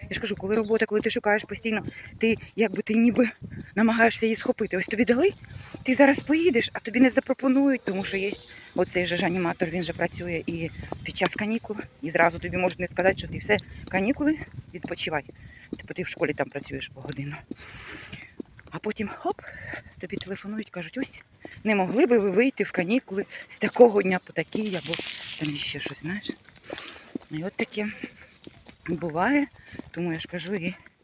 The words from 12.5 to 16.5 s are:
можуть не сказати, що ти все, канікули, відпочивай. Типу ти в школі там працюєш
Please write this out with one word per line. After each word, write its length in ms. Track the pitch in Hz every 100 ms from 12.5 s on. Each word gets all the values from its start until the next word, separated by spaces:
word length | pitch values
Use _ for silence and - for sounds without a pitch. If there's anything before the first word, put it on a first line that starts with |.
| 175
можуть 220 | 180 180
не 80 | 180
сказати, 300 | - 185 185
що 100 | 170
ти 100 | 190
все, 200 | - 208 - - -
канікули, 480 | 185 196 277 294 311 - - -
відпочивай. 500 | 170 - 175 180 156 - - - - - -
Типу 160 | -
ти 100 | -
в 40 | 165
школі 260 | - 151
там 160 | 143
працюєш 380 | 139